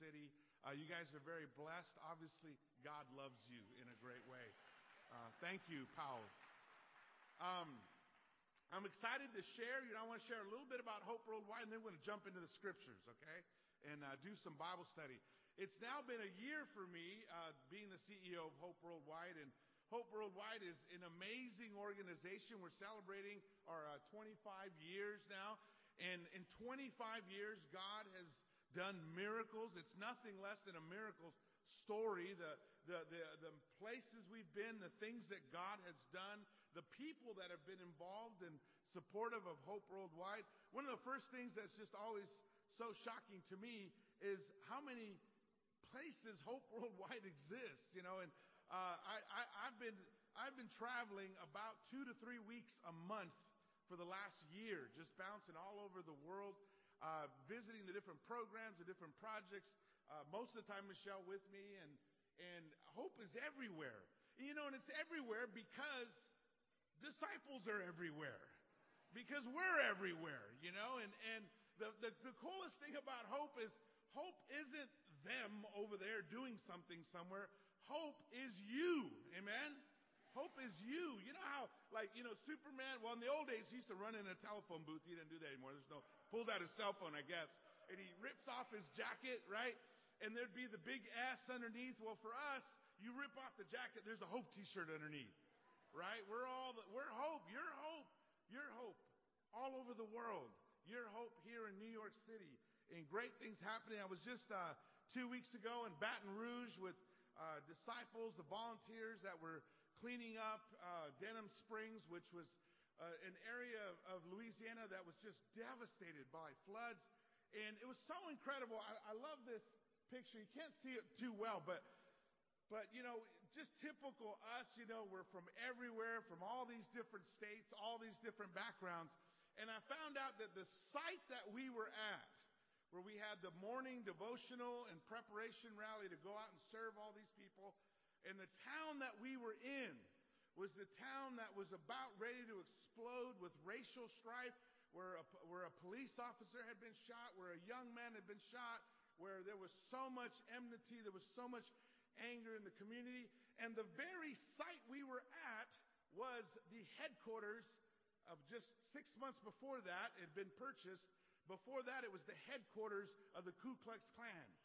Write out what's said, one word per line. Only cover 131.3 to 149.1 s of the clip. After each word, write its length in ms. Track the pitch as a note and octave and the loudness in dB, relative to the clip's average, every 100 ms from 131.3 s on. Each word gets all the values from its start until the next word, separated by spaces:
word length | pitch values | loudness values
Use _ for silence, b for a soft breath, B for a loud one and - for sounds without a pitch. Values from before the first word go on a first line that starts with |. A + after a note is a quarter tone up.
| A#3+ G3+ | -4 -2
we 160 | A3 C4 | 0 2
were 220 | A#3 G#3+ | 2 2
at, 420 | G#3 G#3+ F3 A2 - - B B B B | 4 4 4 0 -12 -20 B B B B
where 80 | F3+ | -6
we 160 | F#3 G#3 | -4 -2
had 240 | G#3+ G3+ | 0 0
the 80 | F3+ E3 | -2 -2
morning 480 | G3+ B3+ C4 B3 G3 | 0 2 2 0 0
devotional 800 | E3 G#3+ B3 - B3 A#3+ A#3+ A#3 | 0 0 0 -2 -2 0 0 -2
and 20 | E3 - | -6 -4
preparation 640 | A3+ A3 G#3 A3+ A#3 A#3 | -6 -2 -2 -2 -2 -8
rally 320 | G#3 G#3+ A3 F#3+ | -4 -2 0 -2
to 120 | E3 | -2
go 160 | E3+ G#3 | -2 -2
out 160 | A3 | -2
and 60 | F3+ - | -6 -8
serve 240 | A3 A3+ | -2 -2
all 160 | G#3 G#3+ G#3 | 0 -6 -6
these 160 | G3+ | -12
people, 400 | - G3 - G3 - B B B B | -14 -14 -10 -10 -10 B B B B
and 160 | F3+ G3 | -4 -2
the 120 | F#3+ - | -4 -8
town 400 | B3+ D4 D#4 C#4+ | -2 0 2 2
that 120 | C4 G#3 | 2 0
we 160 | B3 | 0
were 240 | C4 A#3 G#3+ B3 | 0 0 0 2
in 280 | C#4 A#3 B2+ G2 - B B B | 4 4 0 -8 -20 B B B
was 160 | E3 G3 E3+ | 0 0 0
the 80 | G3 - | -8 -4
town 360 | B3+ C4+ C4+ | 0 2 2
that 160 | A#3+ G#3+ G3 | 2 0 0
was 160 | F#3 | -2
about 400 | F#3 D3+ B3 C4 | -2 0 0 0
ready 320 | G3 A3+ B3 A#3 | 2 2 2 0
to 160 | G3+ | -2
explode 720 | E3+ - - A3+ A#3 B3 B3 G3+ | -4 -10 -14 -6 0 2 2 0
with 80 | F3 D3 E3 | -6 -6 -4
racial 400 | A#3 A#3+ B3+ A3+ - | -2 -2 -6 -6 -8
strife, 320 | A3+ A#3+ B3 A#3+ B B B | -4 0 0 -2 B B B
where 240 | E3 F#3 F3 | -4 -2 -2
a, 60 | D#3+ F#3+ E3 | -4 -8 -4
where 160 | F3 F3 | 0 0
a 80 | - | -2
police 320 | F3+ A#3 C4 - | -4 -2 -2 -2
officer 440 | A#3+ A3 G3+ B3 A3+ | -2 -4 -8 -6 -6
had 120 | G#3 | -6
been 160 | A3+ G#3 - | -8 -10 -8
shot, 240 | A#3 A#3 | -6 -6
where 240 | F#3 F3+ E3+ | -4 -4 -2
a 40 | F3+ | 0
young 240 | B3 B3 | 0 0
man 240 | A#3 A#3+ | -2 -2
had 120 | A3 F#3 | -2 -4
been 120 | G#3 - | -6 -6
shot, 320 | A#3+ A#3+ A3+ - B B | -2 0 -2 -4 B B